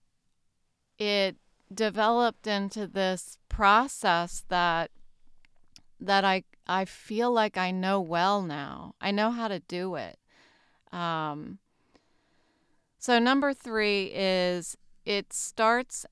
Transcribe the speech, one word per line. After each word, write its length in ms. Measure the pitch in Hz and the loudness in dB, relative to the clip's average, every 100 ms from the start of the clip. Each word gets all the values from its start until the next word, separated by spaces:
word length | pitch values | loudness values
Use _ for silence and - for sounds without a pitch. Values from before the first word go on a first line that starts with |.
| _ _ _ _ _ _ _ _ _ - | _ _ _ _ _ _ _ _ _ -6
it 380 | 208 208 190 - _ _ - | -2 0 0 -2 _ _ -12
developed 760 | 196 220 190 214 233 240 - 214 | -4 -2 2 2 4 2 0 -4
into 400 | 202 196 220 202 | -2 -4 -6 -6
this 520 | 196 190 185 - - - | -2 0 -2 -6 -18 -8
process 960 | - 202 214 269 - 208 170 170 - - | 2 6 6 4 0 2 2 0 -6 -4
that, 420 | 180 175 165 165 - - - - - - _ - - - - | 0 2 2 -2 -8 -20 -20 -20 -20 -20 _ -20 -20 -20 -10
that 280 | 185 196 196 | 0 2 4
I, 180 | 190 - _ - | 2 -2 _ -4
I 180 | 185 | -2
feel 480 | 190 - - 214 240 | -2 -8 -8 -2 0
like 240 | 240 214 - | 2 0 0
I 140 | 185 | -2
know 320 | 185 190 196 | 0 0 0
well 400 | 170 170 180 202 | 0 0 2 2
now. 520 | 180 147 139 135 160 - | -2 -6 -8 -12 -16 -8
I 120 | 190 | -4
know 180 | 202 214 | 0 0
how 180 | 240 226 | 0 -4
to 120 | 190 | -6
do 340 | - 180 190 | -8 -6 -6
it. 240 | 160 95 - _ _ _ _ _ _ _ | -6 -10 -14 _ _ _ _ _ _ _
Um, 680 | 180 175 160 156 147 151 196 _ _ _ _ _ _ _ _ _ _ _ _ _ _ | -8 -4 -4 -4 -6 -10 -16 _ _ _ _ _ _ _ _ _ _ _ _ _ _
so 200 | - 240 | 2 4
number 360 | 233 277 285 | 4 4 2
three 580 | 269 247 220 208 202 190 | -4 -4 -2 0 0 -2
is 600 | - 190 185 180 180 170 - - - - | -2 0 2 0 -2 -6 -14 -18 -12 -4
it 260 | 202 - | -4 -4
starts 720 | - - - 220 240 254 - - | -8 -8 0 2 2 -2 -10 -10